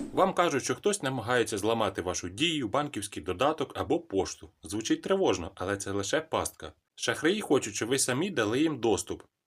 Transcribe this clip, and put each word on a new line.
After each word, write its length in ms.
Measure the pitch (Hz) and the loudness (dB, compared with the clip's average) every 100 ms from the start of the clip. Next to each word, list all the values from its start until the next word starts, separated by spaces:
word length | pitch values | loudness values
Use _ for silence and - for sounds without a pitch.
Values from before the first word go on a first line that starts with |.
| - | -2
Вам 220 | - 185 | 2 2
кажуть, 300 | 175 175 143 | 4 2 2
що 100 | - | 0
хтось 280 | 127 202 202 | 0 0 0
намагається 560 | 135 131 107 123 110 104 | -2 -4 0 2 2 0
зламати 440 | 104 117 104 - | 0 2 2 0
вашу 260 | 87 85 90 | -4 -4 -6
Дію, 400 | 98 165 156 113 | -2 -2 0 -2
банківський 540 | 139 147 110 101 - | -2 -2 -6 -8 -8
додаток 500 | 90 90 135 156 - | -6 0 2 0 -4
або 260 | - 92 160 | -4 0 -2
пошту. 500 | - 95 85 - - _ | 0 -2 0 -4 -16 _
Звучить 400 | - 104 113 156 | -8 -4 0 0
тривожно, 480 | - 196 170 92 85 | 2 2 2 2 -2
але 220 | - 92 101 | -6 -4 -2
це 140 | - | -2
лише 300 | 98 98 147 | -4 0 -2
пастка. 520 | 151 107 82 - 76 - _ | 0 -2 -2 -6 -16 -18 _
Шахраї 460 | - - 117 151 208 | -8 -2 0 2 2
хочуть, 340 | 202 139 120 | 2 2 2
щоб 140 | 98 110 | -4 0
ви 100 | 131 | 2
самі 320 | - 127 196 | 2 0 0
дали 300 | 147 104 123 | 2 2 2
їм 200 | 160 139 | 0 2
доступ. 420 | 113 95 - 87 - _ | 2 2 0 -8 -10 _